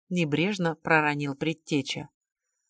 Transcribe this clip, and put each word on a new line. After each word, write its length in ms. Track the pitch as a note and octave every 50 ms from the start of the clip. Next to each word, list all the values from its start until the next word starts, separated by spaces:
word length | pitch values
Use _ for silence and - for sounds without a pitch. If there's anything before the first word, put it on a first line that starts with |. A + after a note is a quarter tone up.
| _ -
небрежно 680 | F#3 F3+ E3 D3 D3 C#3+ E3 G3+ G#3+ F#3 F3 E3 D#3
проронил 600 | - - - E3 D#3 D3+ D3+ D3 D3 C#3+ C#3 C3+
предтеча. 720 | - D#3 D#3 D#3+ - _ - E3 C#3+ C3+ - - D3+ C#3+ - _ _ _ _ _ _ _ _ _ _ _ _